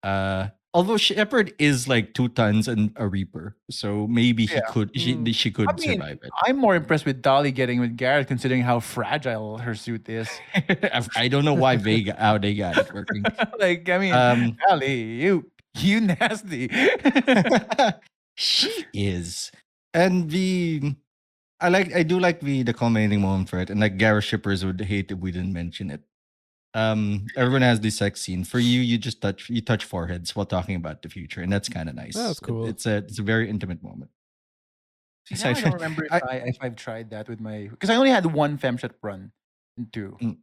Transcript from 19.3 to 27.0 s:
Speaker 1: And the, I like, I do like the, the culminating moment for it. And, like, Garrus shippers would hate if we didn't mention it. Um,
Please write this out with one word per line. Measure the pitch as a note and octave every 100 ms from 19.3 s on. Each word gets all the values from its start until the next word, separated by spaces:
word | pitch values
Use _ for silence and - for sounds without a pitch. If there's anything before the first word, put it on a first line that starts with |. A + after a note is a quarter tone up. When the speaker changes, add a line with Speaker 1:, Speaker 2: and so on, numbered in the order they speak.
| F2 - - _ _ _
Speaker 1:
And | D#3+ F#3 F#3 E3
the, | E3 F#3 F#3 E3+ D#3 C#3+ C#3 _ _ _ _ _ _
I | F3+
like, | F#3 F3+
I | F3+
do | D#3+ F#3
like | F3+ E3+
the, | C#3+ C3+
the | A#2+
culminating | A2+ A#2+ A2+ G#2+ G#2
moment | G2 F#2+ F2+
for | F2+
it. | F#2
And, | G#2
like, | G#2+ F#2+
Garrus | A2 G#2+
shippers | G2+ G#2+ G2+ F#2+
would | F#2+ F#2
hate | G2+ G2+ F#2
if | F#2+
we | F#2
didn't | F2 F#2
mention | F#2 F2 - F#2+
it. | D2 _ _ _ _ _ _ _
Um, | A2+ A2 A2